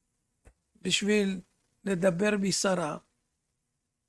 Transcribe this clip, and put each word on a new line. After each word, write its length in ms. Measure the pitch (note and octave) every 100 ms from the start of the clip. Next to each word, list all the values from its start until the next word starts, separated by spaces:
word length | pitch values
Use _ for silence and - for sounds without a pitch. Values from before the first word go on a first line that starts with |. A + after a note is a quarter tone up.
| _ _ _ _ - _ _ _
בשביל 580 | F#3 - G3+ G#3 G3 F#3 - _ _ _
לדבר 540 | G3 F3+ F#3+ E3+ G#3 G#3
בסרה, 560 | G3 - G3 F3+ D3+ F3 - _ _ _ _ _ _ _ _ _